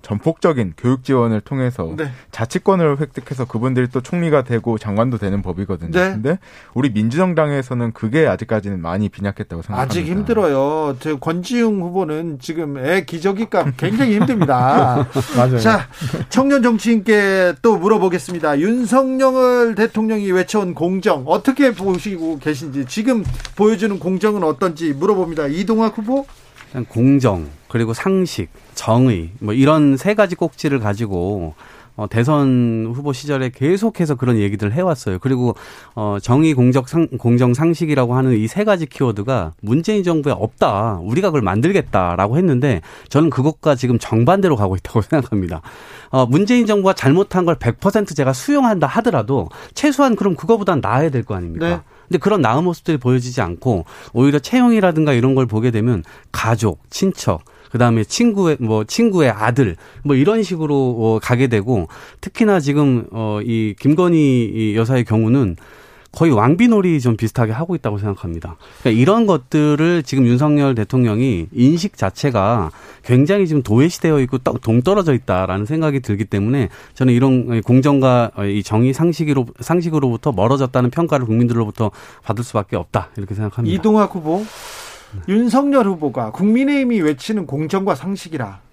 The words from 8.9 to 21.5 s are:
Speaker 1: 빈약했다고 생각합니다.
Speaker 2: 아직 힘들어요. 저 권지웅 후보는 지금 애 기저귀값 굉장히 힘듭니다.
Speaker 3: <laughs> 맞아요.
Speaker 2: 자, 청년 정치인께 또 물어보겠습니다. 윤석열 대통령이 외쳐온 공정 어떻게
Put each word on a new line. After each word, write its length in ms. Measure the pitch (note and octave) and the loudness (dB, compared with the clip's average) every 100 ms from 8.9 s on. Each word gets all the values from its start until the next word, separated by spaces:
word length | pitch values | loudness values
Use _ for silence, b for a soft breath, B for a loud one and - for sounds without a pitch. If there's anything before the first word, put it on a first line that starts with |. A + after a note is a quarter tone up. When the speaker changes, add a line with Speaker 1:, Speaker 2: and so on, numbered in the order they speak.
| F#2 G#2 | -4 -4
Speaker 1:
빈약했다고 540 | - G2+ - G#2+ E2+ | -4 -8 -8 -10 -10
생각합니다. 200 | E2 G#2 | -8 -6
Speaker 2:
아직 240 | C3 F3 D#3+ | -4 -4 -4
힘들어요. 920 | F#3 G3+ A3 F3+ C3+ C#3 D#3 D3+ B2+ | -4 -2 0 2 0 0 -2 -4 -4
저 160 | D#3 D3 | -6 -4
권지웅 640 | D#3+ E3+ F3 A#3+ A3+ G3+ | -4 -6 -2 0 0 0
후보는 560 | F3 F3+ E3+ D3+ E3+ C#3 | -4 -4 -4 -4 -6 -10
지금 380 | - E3 D#3 C#3 | -8 -6 -6 -4
애 260 | C3 F#3 | -2 -2
기저귀값 720 | D3+ E3+ F#3 G3 A3+ F#3+ C#3+ B2+ | -2 -4 -4 -2 -2 0 0 -2
굉장히 380 | E3 A3 C4 G#3 | -2 0 2 2
힘듭니다. 920 | B3+ A#3 C#3+ B2+ B2+ D3 B2+ B2 B2+ C3+ | 0 0 2 2 2 2 2 0 -2 -4
Speaker 3:
<laughs> 120 | - F#3 | -2 0
맞아요. 220 | B2 B2 | 2 2
Speaker 2:
자, 300 | D#3 G#3 - B C#3 - - | 2 2 -2 B -8 -6 -2
청년 340 | - C4+ C#4 | 0 2 4
정치인께 920 | A#3+ A3 A3+ A3+ F#3+ G#3 G3 F#3+ F3+ D3+ | 2 2 2 0 2 2 4 2 2 2
또 160 | A#3 G3 | 2 2
물어보겠습니다. 840 | F#3 G#3+ F3 F3 - F3 D#3 C#3+ | 2 2 2 0 -6 -4 -2 0
윤석열 1120 | F3+ B3 A3+ B3+ C4+ C4 C4+ C4 B3+ B3 A#3 | 0 0 2 2 2 2 2 2 2 2 0
대통령이 560 | G3+ A3+ A3 A3 A3 G3+ | 0 0 0 -2 -2 0
외쳐온 440 | F#3 F3+ G#3+ F#3 | 0 0 -2 -4
공정 500 | C#3 E3 F#3+ G3+ D#3 C3 | -4 -2 0 -2 -2 0
어떻게 460 | F#3+ G#3+ | 0 0